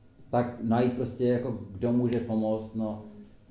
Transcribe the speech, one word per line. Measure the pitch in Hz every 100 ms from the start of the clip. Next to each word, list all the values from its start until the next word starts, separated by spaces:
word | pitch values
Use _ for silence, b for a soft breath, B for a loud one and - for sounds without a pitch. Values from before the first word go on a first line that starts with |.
| - - -
Tak | 123 120 -
najít | 113 113 123
prostě, | - - - 123
jako, | 120 127 107 -
kdo | 95 120
může | 123 123 120
pomoct, | - 110 110 110 110 110
no, | 107 107 - - - - -